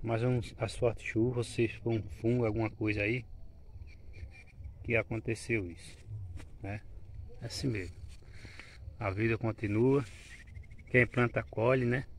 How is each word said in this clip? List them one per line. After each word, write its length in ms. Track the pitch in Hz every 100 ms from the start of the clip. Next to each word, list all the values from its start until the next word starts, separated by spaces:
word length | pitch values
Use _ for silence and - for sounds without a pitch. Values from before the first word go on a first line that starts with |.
Mas 180 | 110 113
é 60 | 123
um, 140 | 123 - -
as 180 | 107 -
fortes 300 | 123 104 -
chuvas, 420 | 110 120 123 113
se 200 | - 113
for 260 | - 117
um 100 | 113 - -
fungo, 240 | 113 123 113
alguma 240 | 107 110
coisa 320 | 104 107 104
aí, 240 | 104 123 - - - - - - - - - - - - - - - -
que 120 | - 113
aconteceu 720 | 104 113 117 113 - 117 90
isso, 280 | 85 - - - - - - - -
né? 200 | 98 104 - - - - - -
É 40 | 120
assim 220 | - 139
mesmo. 280 | 110 87 - - - - - - - - - - -
A 100 | 107
vida 260 | 95 113 113
continua. 680 | 113 110 104 104 123 139 127 - - - - - - - -
Quem 180 | 127 120
planta, 340 | - 120 120
colhe, 440 | 113 - 117 131 120
né? 200 | 123 127